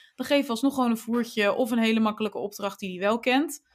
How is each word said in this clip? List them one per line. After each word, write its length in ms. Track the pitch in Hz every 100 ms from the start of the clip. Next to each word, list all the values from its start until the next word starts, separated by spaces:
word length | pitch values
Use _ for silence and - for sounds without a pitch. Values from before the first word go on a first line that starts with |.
| - -
dan 100 | 262
geven 200 | 285 277
we 60 |
alsnog 220 | 226 269
gewoon 180 | 269 247
een 60 | 226
voertje 560 | - 240 233 - 202
of 180 | - 254
een 60 | 240
hele 220 | 226 220
makkelijke 380 | 220 214 214 -
opdracht 420 | 202 - 202 196
die 100 | 196
hij 180 | 180 196
wel 120 | 226
kent. 460 | 247 262 320 - _